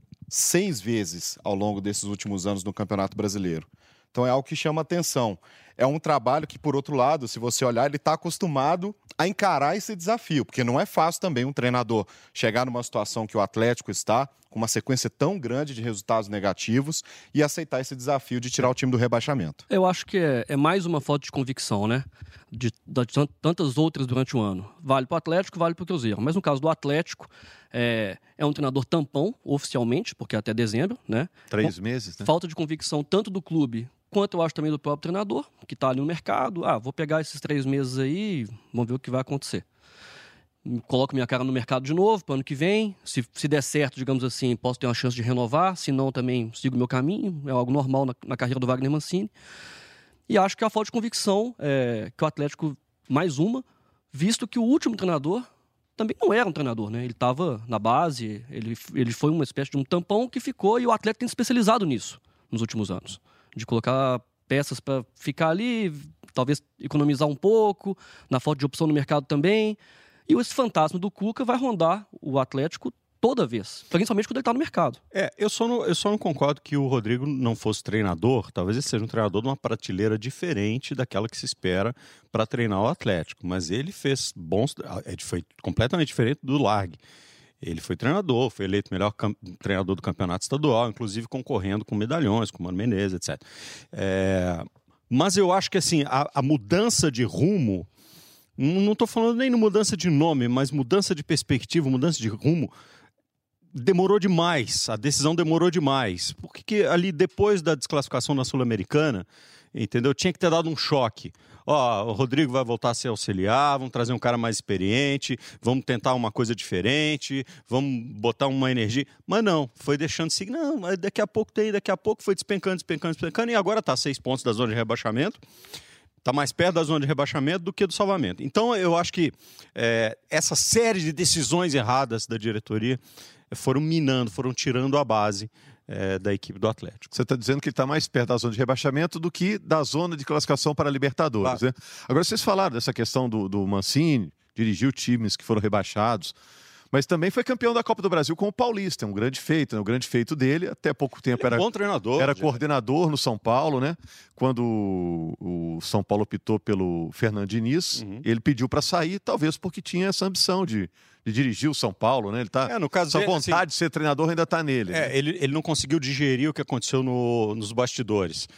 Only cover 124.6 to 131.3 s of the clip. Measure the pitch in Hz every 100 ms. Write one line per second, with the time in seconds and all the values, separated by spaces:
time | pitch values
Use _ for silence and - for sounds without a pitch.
124.6 | 120 110 110 120 113 113 175 - - -
125.6 | - - - - _ _ - 135 139 -
126.6 | 175 170 151 156 139 143 139 151 135 185
127.6 | 170 - 196 - 202 196 110 90 131 -
128.6 | 233 226 180 170 - - 135 - - -
129.6 | - - 117 113 110 - _ 156 - 151
130.6 | - 220 233 190 156 156 175